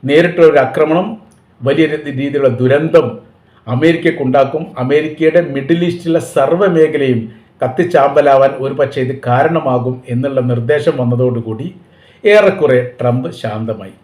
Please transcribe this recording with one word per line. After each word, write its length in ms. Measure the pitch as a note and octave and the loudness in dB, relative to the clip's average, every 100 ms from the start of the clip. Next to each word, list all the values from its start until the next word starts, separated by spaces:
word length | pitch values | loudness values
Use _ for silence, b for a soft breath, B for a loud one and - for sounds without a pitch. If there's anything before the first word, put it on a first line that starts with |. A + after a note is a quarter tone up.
നേരിട്ടുള്ള 420 | C3 D3+ E3+ F3 E3 | 2 4 4 4 4
ഒരു 120 | D3 | 6
ആക്രമണം 640 | B2+ - D#3 E3 G#3 A3+ _ _ _ _ | 0 0 0 0 -2 -8 _ _ _ _
വലിയ 240 | A#2+ D3 D#3 | -4 0 0
രീതി-, 200 | D3+ D3 | -2 -8
രീതിയിലുള്ള 420 | C3 C#3 C#3 C3+ | -6 -4 0 0
ദുരന്തം 720 | A2+ B2+ C#3+ D#3+ E3+ A2 - - b b b - | 0 0 0 2 2 2 -6 -18 b b b -6
അമേരിക്കക്കുണ്ടാക്കും, 960 | A#2+ D#3+ E3 E3 D3+ C3 C#3 C3 D#3 F3 - | 0 2 2 0 -2 0 2 0 -2 -8 -8
അമേരിക്കയുടെ 640 | B2+ C#3+ D#3 D#3 D#3+ E3 | 0 0 -2 -2 0 2
മിഡിൽ 440 | E3 C#3 C3+ E3+ | 0 -6 -2 -2
ഈസ്റ്റിലെ 340 | F3 F3 E3+ E3 | -2 -4 -2 -4
സർവ്വ 480 | - - C3+ E3+ G3 | -2 -2 0 2 0
മേഖലയും 680 | E3 D#3 D3+ C3+ A#2+ A2+ B B _ | 2 2 2 0 -2 -4 B B _
കത്തിച്ചാമ്പലാവാൻ 880 | B2+ A#2+ F3 D#3 C#3 D3 C#3+ C3+ C3+ B2+ | -6 -2 0 2 2 2 4 4 4 0
ഒരു 160 | C3+ | -8
പക്ഷേ 260 | C3 A2 - | -4 -4 -2
ഇത് 200 | B2+ B2+ B2 | -6 -6 -2
കാരണമാകും 760 | B2 D#3 E3 C#3+ B2 A#2 B2 - | 0 2 0 -2 -2 -4 -8 -6
എന്നുള്ള 320 | B2 C#3 C3+ | -4 -2 -2
നിർദ്ദേശം 520 | B2 A#2+ A#2 D3 - C#3+ | -2 -2 0 0 0 -2
വന്നതോടുകൂടി 800 | A#2+ A#2+ B2+ A2+ A2 A2 E3 - b b b b | -2 0 0 -2 -8 -8 -10 -12 b b b b
ഏറെക്കുറെ 680 | G#3+ G#3 G3+ F#3+ D3 B2 A#2+ - | 2 6 4 2 2 2 0 -4
ട്രംപ് 300 | B2 B2 C3 | -2 -2 -4
ശാന്തമായി. 640 | - A2+ G#2+ A2+ G2+ F#2+ F#2 | -8 -8 -8 -8 -8 -12 -20